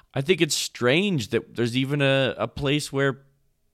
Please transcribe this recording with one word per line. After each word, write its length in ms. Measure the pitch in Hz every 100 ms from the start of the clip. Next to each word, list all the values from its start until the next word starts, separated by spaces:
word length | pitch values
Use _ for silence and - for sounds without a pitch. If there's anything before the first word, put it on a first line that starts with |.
| -
I 80 | 135
think 200 | 139 170
it's 140 | 160 -
strange 720 | - - 123 156 202 160 101
that 260 | 117 - -
there's 200 | 117 127
even 240 | 135 147
a, 340 | 139 135 127 -
a 100 | 110
place 420 | - 143 147 -
where 280 | 135 139 120 - _ _ _ _